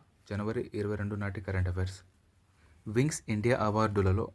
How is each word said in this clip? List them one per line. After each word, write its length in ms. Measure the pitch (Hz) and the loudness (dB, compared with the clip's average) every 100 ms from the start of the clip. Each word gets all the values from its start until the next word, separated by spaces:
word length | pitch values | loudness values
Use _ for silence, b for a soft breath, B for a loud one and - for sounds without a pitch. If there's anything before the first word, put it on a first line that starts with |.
| _ _ - | _ _ -8
జనవరి 420 | 101 107 117 - | -4 -2 -4 -4
ఇరవై 220 | 107 101 104 | -4 -4 -2
రెండు 200 | 101 104 | -2 -4
నాటి 260 | 101 98 | -4 -6
కరెంట్ 280 | 98 95 92 | -2 0 0
అఫైర్స్. 300 | 90 92 - - _ _ _ _ _ b b 110 | 0 -4 -6 -20 _ _ _ _ _ b b -2
వింగ్స్ 360 | 107 151 - - | 2 2 0 -4
ఇండియా 280 | 107 117 127 | 0 2 2
అవార్డులలో 760 | 107 107 110 101 95 95 - | 2 2 2 4 4 4 0